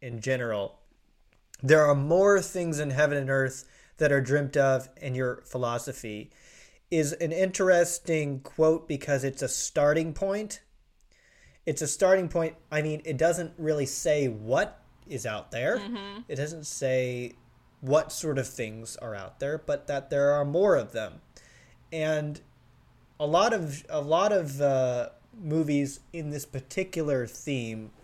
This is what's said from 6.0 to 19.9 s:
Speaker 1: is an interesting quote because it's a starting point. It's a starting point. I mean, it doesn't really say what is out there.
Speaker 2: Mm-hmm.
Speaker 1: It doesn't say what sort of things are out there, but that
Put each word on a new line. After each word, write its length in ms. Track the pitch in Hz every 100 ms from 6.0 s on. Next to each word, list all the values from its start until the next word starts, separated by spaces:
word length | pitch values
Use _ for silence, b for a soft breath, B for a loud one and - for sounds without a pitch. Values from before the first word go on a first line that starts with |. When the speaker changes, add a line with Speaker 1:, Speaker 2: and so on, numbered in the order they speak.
| 113 104 - b b b b b -
Speaker 1:
is 220 | 165 147
an 180 | - 165
interesting 1080 | 165 190 185 185 175 170 - - 156 147 135
quote 480 | - - 156 160 165
because 340 | 143 - 135
it's 180 | 135 135
a 60 | 127
starting 640 | - - 156 147 160 165
point. 460 | 147 196 202 214 - _ _ _ _ _ b b b b b -
It's 160 | 139
a 40 | 143
starting 420 | - 185 190 170
point. 280 | 170 160 - -
I 80 | 151
mean, 200 | 156 151
it 120 | - 131
doesn't 340 | 165 170 160 -
really 280 | 156 147 131
say 420 | - 160 151 131
what 540 | 107 110 143 208 - _ _ -
is 200 | 127 113
out 240 | 107 -
there. 280 | 120 143 240
Speaker 2:
Mm-hmm. 420 | 202 226 196 202 240
Speaker 1:
It 80 | 135
doesn't 280 | 151 165 151
say 680 | - 135 131 127 123 123 - _ _ _ _
what 300 | 131 151 151
sort 260 | - 156 135
of 100 | 123
things 480 | - 110 110 113 -
are 180 | 117
out 240 | 101 95 -
there, 180 | 139 151
but 280 | - 143
that 220 | -